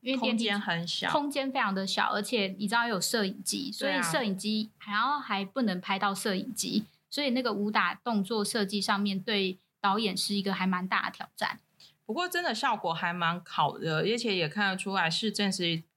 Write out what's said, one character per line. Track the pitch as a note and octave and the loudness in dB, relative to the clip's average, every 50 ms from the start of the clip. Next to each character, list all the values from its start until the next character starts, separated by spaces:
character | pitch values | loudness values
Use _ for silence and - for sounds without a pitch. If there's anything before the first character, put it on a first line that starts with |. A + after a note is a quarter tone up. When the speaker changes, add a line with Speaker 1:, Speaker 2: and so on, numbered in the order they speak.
Speaker 1:
因 | - B3+ C4+ | -4 -2 -2
为 | B3 | 0
电 | |
梯 | A#3+ | 0
Speaker 2:
空 | B3+ A3+ | 2 2
间 | A3 A#3 G#3 G3+ G#3 | 2 2 2 0 0
很 | G3+ G3 E3+ E3+ E3+ | 0 0 0 0 -2
小。 | E3 - - F#3+ F3 | -2 -4 -2 0 2
Speaker 1:
空 | - D4+ C#4+ C#4+ | 2 2 0 0
间 | C#4+ C#4+ C4+ C4+ | -2 -2 -2 0
非 | C4 | 0
常 | C4+ A#3 G3+ F#3+ | 0 0 2 2
的 | F#3+ F#3+ | 0 0
小， | F#3+ - G#3+ - - | 0 0 0 2 2
而 | - G#3 | 2 0
且 | G#3+ - B3+ A3 G3 F#3+ F#3+ F#3+ | 0 0 0 0 0 0 -2 -4
你 | G#3 | -2
知 | G3 A#3 | 0 2
道 | A#3 A#3 | 2 2
有 | A#3+ G#3+ F3+ | 2 0 0
摄 | E3 - - A3+ G3+ | 0 0 0 0 0
影 | F#3+ - - | 0 -2 -4
机， | F#3 - G3+ G3+ F3+ G3 G#3+ - | -4 -4 -4 -4 -4 -6 -6 -4
Speaker 2:
对 | C4 C#4+ D4 | -2 0 0
啊。 | - | 2
Speaker 1:
所 | F4 - | 2 2
以 | - | 2
摄 | C#4+ A#3+ | 0 0
影 | G#3 F#3 | 0 -2
机， | F#3+ G3 G#3+ G#3+ G#3+ G#3+ - - _ - | -2 -2 -2 0 -2 -2 -4 -10 _ -8
然 | G#3 G3+ G#3 | -4 0 0
后 | A#3+ C4+ D4 | 2 2 0
还 | C#4+ C4+ - G#3 G3 G3 | -2 -2 -2 -2 -2 -2
不 | G3 - C4+ | -2 -2 0
能 | A#3+ G3+ F3+ F3+ | 0 2 0 -2
拍 | - - G3 | -2 -2 0
到 | F#3+ G#3+ G3+ G3 | 2 2 0 0
摄 | F#3+ - A3 F#3 | 0 0 0 0
影 | F#3+ - - G#3+ | 0 -2 -4 -6
机， | - - - - G#3+ G#3+ - _ _ _ _ | -6 -4 0 0 0 0 -2 _ _ _ _
所 | - C#4+ D4 | -4 -2 0
以 | C4 | 2
那 | A#3+ C4 | 2 2
个 | B3 A#3 G#3 | 0 0 0
武 | G3+ G#3 G#3+ | 0 0 2
打 | A3 A3 F#3 F3 - | 2 2 2 2 0
动 | - _ A#3+ A3+ G3+ | -4 _ 0 0 0
作 | F#3+ - A#3 G#3+ G3+ | 0 0 0 0 0
设 | G#3 - A3+ G3+ | 0 0 0 0
计 | F#3+ G#3+ G3+ | 0 0 -2
上 | G3 - G3+ G3 | 0 2 2 2
面 | G#3 G3+ G3 | 2 0 0
对 | F#3+ F#3+ A#3 G#3+ G3 F#3+ F#3 F#3 - _ _ _ _ | -2 -2 0 0 2 2 0 -2 -6 _ _ _ _
导 | - G3 G3 | 2 2 2
演 | A3 A3+ F#3+ F3+ | 2 2 0 0
是 | - - - G3+ | -2 -2 0 0
一 | G3+ F#3+ | 0 0
个 | G3 F#3+ | 0 0
还 | F#3 F#3 | 0 2
蛮 | F#3+ F#3+ F3+ F#3 | 0 0 0 0
大 | F#3 G#3+ F#3+ - | 0 0 0 0
的 | F#3 | -2
挑 | - - - - _ | -4 -8 -12 -14 _
战。 | - - - - - - _ _ _ - - _ _ _ | -4 -2 -2 -2 -6 -14 _ _ _ -20 -20 _ _ _
Speaker 2:
不 | - A3 | -6 -2
过 | E4+ F4+ | -2 -2
真 | F4 F4 F4 F4 | 0 -2 0 0
的 | D4 A#3 | 0 0
效 | A3+ C#4 C4 - | 0 0 0 0
果 | - - E3+ E3 | 0 0 -2 -2
还 | E3 F3+ F3 F3 | 0 -2 -2 0
蛮 | F3+ E3+ E3 F3 F3 - | 0 0 0 0 -2 -6
好 | - - - D3+ C#3 - - | -4 0 2 2 2 0 -2
的， | - E3 D#3 D#3 | -2 0 0 2
而 | D#3+ G3+ A#3 | 2 2 0
且 | A#3+ A#3+ A3 F#3+ | 0 0 0 0
也 | F3+ D#3+ D3 | 0 0 0
看 | - G#3 G3+ G3 | 0 0 0 0
得 | F#3+ | 0
出 | F#3+ - G3 G3 | -2 -4 -2 0
来 | F#3+ E3+ E3 | 2 2 2
是 | E3 - A3 G#3+ | 0 0 0 -2
真 | G#3 - G#3 F#3+ | 0 2 0 0
实 | F#3 - F3 E3+ E3 E3 - _ _ | 2 0 0 0 0 -2 -4 _ _